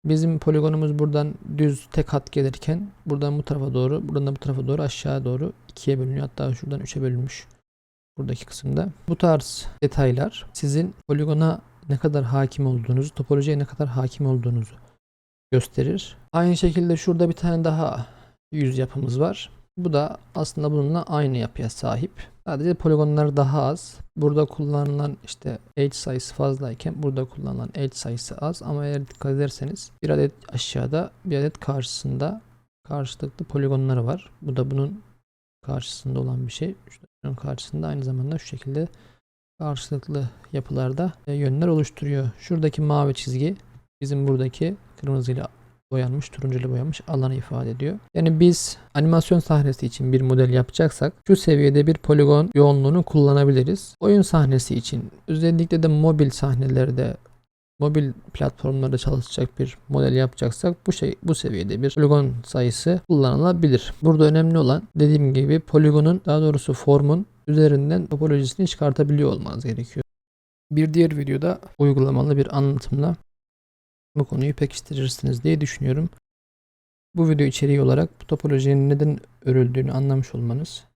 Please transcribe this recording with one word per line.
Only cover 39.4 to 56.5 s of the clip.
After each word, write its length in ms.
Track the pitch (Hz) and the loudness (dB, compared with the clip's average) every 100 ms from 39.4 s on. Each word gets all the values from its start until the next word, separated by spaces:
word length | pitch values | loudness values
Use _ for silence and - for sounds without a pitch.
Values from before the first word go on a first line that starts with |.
| _ _ | _ _
karşılıklı 680 | 151 139 - 139 - 143 127 - - | -8 -8 -8 -10 -6 -6 -8 -10 -10
yapılarda, 600 | 139 127 135 127 135 180 - - | -10 -6 -4 -4 -2 -4 -6 -8
e, 60 | |
yönler 340 | 143 139 135 175 | -4 -2 0 2
oluşturuyor. 600 | 160 143 - 147 139 131 - | 0 -2 -6 -4 -2 -4 -8
Şuradaki 420 | - 170 156 151 | -6 -2 0 0
mavi 320 | 151 143 143 | 0 2 0
çizgi 420 | 131 - 127 151 196 - - _ _ | -2 -4 -2 -2 -4 -14 -20 _ _
bizim 260 | 139 139 139 | -6 -2 0
buradaki 480 | 131 127 - 170 208 - - | 0 -2 -2 -4 -4 -16 -10
kırmızıyla 500 | 139 135 127 127 - _ _ _ _ | -4 -2 -2 -4 -8 _ _ _ _
boyanmış, 380 | 131 127 139 - | -4 -2 -4 -8
turuncuyla 400 | - 135 127 127 | -6 -4 -2 -2
boyanmış 320 | 123 143 151 - | -4 -4 -6 -4
alanı 280 | 135 131 127 | -2 0 -2
ifade 360 | - 123 127 | -6 -6 -6
ediyor. 280 | 120 143 202 _ | -6 -6 -6 _
Yani 260 | 165 160 160 | 0 2 6
biz 380 | 175 170 - - - | 6 6 -4 -10 -8
animasyon 460 | 143 156 165 - 175 | 0 4 4 4 2
sahnesi 460 | - 151 143 131 127 | 4 2 2 0 -6
için 280 | - 131 | -4 0
bir 80 | 131 | 2
model 280 | 131 131 127 | 4 4 6
yapacaksak 640 | 127 123 - 160 - 143 - - | 4 2 2 0 0 -4 -4 2
şu 80 | 190 | 4
seviyede 520 | - 147 143 143 147 | 6 4 6 4 4
bir 60 | |
poligon 560 | 156 - 151 143 147 165 143 | 0 4 4 6 6 4 6
yoğunluğunu 480 | 143 139 139 170 | 6 6 4 2
kullanabiliriz. 920 | 165 156 143 143 139 131 131 196 - _ | 2 4 6 6 6 4 2 -2 -6 _
Oyun 220 | 202 202 | 4 6
sahnesi 540 | 190 165 135 131 - 120 | 6 4 4 2 0 -4
için 360 | - 131 - - - | -2 -6 -8 -14 -4
özellikle 560 | 156 165 165 165 165 | 0 2 2 2 2
de 40 | 160 | 2
mobil 420 | 151 160 151 139 | 4 4 4 2
sahnelerde, 880 | - 139 | 2 -2